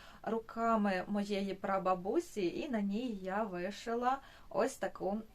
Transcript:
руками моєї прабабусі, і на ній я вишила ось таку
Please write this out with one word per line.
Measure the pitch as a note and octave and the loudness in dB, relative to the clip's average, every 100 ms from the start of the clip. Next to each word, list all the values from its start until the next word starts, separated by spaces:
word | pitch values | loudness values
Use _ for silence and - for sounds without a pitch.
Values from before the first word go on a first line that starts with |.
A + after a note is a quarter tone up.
| - - | -18 -8
руками | - A3+ A3 A#3 A3+ A3+ G3+ F#3 - | -2 -2 -2 0 2 4 4 2 0
моєї | G#3 G3+ G3+ G3 | -2 0 0 0
прабабусі, | F#3 G3+ F#3+ F#3 F#3 F#3 C#4+ E4+ - F3 - | -2 0 2 4 2 2 0 0 0 0 0
і | D4+ | -2
на | A3+ | 0
ній | G3+ G3+ B3+ G3+ | 0 0 -2 -4
я | F#3 G3 | -2 -2
вишила | A3 F3 F3+ G3+ - A#3 B3 C4+ - - - | -2 -2 -4 -4 -2 0 2 0 -2 -20 -4
ось | - B3 - | 0 0 0
таку | F#3+ - F3 G#3+ G#3+ | -4 -2 -2 -2 -4